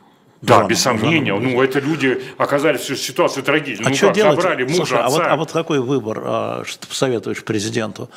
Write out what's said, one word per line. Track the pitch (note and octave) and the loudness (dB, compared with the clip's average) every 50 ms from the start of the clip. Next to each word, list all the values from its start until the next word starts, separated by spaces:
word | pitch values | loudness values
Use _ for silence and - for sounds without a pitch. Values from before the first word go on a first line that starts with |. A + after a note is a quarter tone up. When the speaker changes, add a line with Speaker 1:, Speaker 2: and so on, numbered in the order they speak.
| _ _ _ _ _ _ _ _ - | _ _ _ _ _ _ _ _ 2
Speaker 1:
Да, | - A#2+ | 4 6
Speaker 2:
Женам, | G#2 G#2 F#2 | 6 6 4
Speaker 1:
без | - F2+ - | 2 2 2
сомнения. | C3 A#2 G#2 A#2 D3 E3 D#3 C3 A2 G2 | 0 0 0 0 2 2 2 0 0 -2
Speaker 2:
женам. | G2+ A#2+ C3 B2 | -2 -2 0 2
Speaker 1:
Ну, | B2 C3+ | 2 2
это | C3 C3+ C#3+ | 2 0 -2
люди | C3 C#3+ E3 C#3+ C3+ C3 A#2+ - - - - | -2 -2 -2 0 0 0 0 -2 -4 -12 -4
оказались | - B2+ - C#3+ C#3+ C#3+ D#3 C3+ A#2+ - - | -4 -2 0 0 0 2 0 0 0 -4 -6
в | C3 - | -6 -6
ситуации | - - - - E3 B2+ - C#3 | -6 -8 -2 0 0 0 0 -2
трагедии. | - C#3 D3 D#3 D3 C#3 A2 F#2+ A2+ | -2 0 0 0 0 -2 -8 -4 -2
Speaker 2:
А | B2+ | 0
Speaker 1:
Ну, | C3+ | 0
Speaker 2:
че | C3+ G3+ G3 | 4 4 4
Speaker 1:
как, | F3 | 4
Speaker 2:
делать? | G3+ G#3+ - D3 | 6 4 4 4
Speaker 1:
забрали | E3 F3+ F3+ D#3 C3 B2+ | 4 2 0 0 0 -2
мужа, | C3 E3 | 0 0
Speaker 2:
Слушай, | F3+ D#3 - B2+ A#2 | 0 0 2 0 0
а | A#2+ B2 | 2 2
вот, | C#3 E3 | 2 2
Speaker 1:
отца. | E3 C#3 D3+ | 2 2 2
Speaker 2:
а | |
вот | C#3+ D#3+ - - | 0 0 -2 -2
какой | D#3+ E3 - D#3 C#3 | -4 -2 0 0 0
выбор, | A#2+ B2+ C#3+ B2+ G#2+ A2 - - - | 0 2 0 0 0 -2 -6 -6 -4
а, | A#2+ A#2 A2+ G#2+ A2 A#2+ A#2+ A#2 | -4 -2 -2 -2 -2 -4 -6 -8
что | - - - | -10 -10 -14
ты | - - | -14 -10
посоветуешь | - - C#3 C3 A#2+ G#2+ - A2 G#2+ - - | -4 -2 0 0 0 -2 -2 -4 -8 -8 -4
президенту? | - A2 G#2+ G2+ A2+ A#2 A#2+ G#2+ G#2 F#2+ - B2 - - | -4 -2 -2 -2 -2 -4 -4 -4 -4 -8 -10 -14 -14 -14